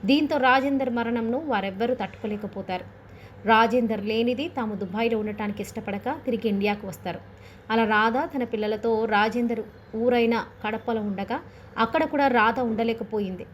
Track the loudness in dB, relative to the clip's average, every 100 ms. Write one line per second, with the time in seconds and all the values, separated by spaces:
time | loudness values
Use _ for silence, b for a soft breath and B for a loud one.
0 | 4 2 4 2 4 4 4 0 0 0
1 | 0 -2 -2 -2 0 -2 -2 -2 -2 0
2 | -4 -6 -6 -6 -6 -10 -6 -6 -8 -18
3 | -20 B B B 4 4 6 4 2 -2
4 | -2 0 0 0 -4 -4 -4 -4 -6 -2
5 | 0 0 -2 -4 -6 -6 -8 -8 -6 -6
6 | -4 -6 -4 -2 0 0 0 -2 -6 -10
7 | -8 -10 -12 -20 B B -2 0 4 4
8 | 4 2 -2 -2 -4 -2 -2 -2 0 0
9 | 2 2 2 2 -2 -2 -6 -12 -12 0
10 | 2 4 4 2 -2 -8 -6 -6 -2 -2
11 | -2 -4 -4 -6 -8 B B -2 0 2
12 | 0 2 4 6 4 2 0 0 0 -2
13 | -4 -4 -4 -6 -12